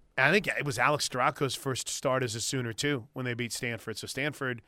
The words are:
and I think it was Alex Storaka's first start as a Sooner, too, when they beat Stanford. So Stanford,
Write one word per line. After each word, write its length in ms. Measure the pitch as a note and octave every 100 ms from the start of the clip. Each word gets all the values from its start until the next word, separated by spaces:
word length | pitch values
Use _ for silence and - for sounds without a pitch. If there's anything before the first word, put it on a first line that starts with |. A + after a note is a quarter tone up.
| - -
and 120 | C3+
I 20 |
think 160 | F3 D3
it 180 | A2
was 140 | C#3+ A2+
Alex 300 | B2+ D3 -
Storaka's 460 | B2+ C#3 - C3+
first 340 | - C#3 B2 -
start 340 | - C#3 B2+
as 120 | B2
a 60 | A2
Sooner, 320 | - C3+ A#2+
too, 360 | A2 C#3+ C#3 A2
when 120 | C3+
they 100 | B2+
beat 180 | A#2+ A#2+
Stanford. 460 | - B2 A2+ - G#2+
So 80 | G2+
Stanford, 560 | - D3 - C3 A#2+